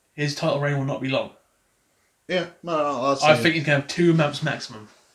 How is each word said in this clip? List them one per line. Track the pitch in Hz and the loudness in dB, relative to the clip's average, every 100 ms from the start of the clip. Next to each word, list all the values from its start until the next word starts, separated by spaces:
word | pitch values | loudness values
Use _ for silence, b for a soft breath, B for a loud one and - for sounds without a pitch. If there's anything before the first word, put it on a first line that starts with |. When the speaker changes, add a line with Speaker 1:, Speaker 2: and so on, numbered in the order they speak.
| _ | _
Speaker 1:
his | 151 147 | -6 -4
title | - 165 143 | -2 -2 0
reign | 143 139 | 0 -2
will | 135 | -2
not | 131 | -4
be | 131 | -2
long. | 131 104 - _ _ _ _ _ _ _ _ - | -2 -4 -12 _ _ _ _ _ _ _ _ -6
Speaker 2:
Yeah, | 180 175 - | -4 -4 -10
no, | 170 156 | -4 -2
no, | 147 131 135 | -2 0 0
I'd | 135 | 4
Speaker 1:
I | 151 151 | 4 4
Speaker 2:
say | |
Speaker 1:
think | 165 160 | 4 0
he's | 151 | 0
gonna | 139 | 0
have | - | 0
two | - 175 | 2 4
months | 165 147 143 | 4 2 -2
maximum. | 151 117 - 110 107 _ _ | -6 -6 -10 -16 -20 _ _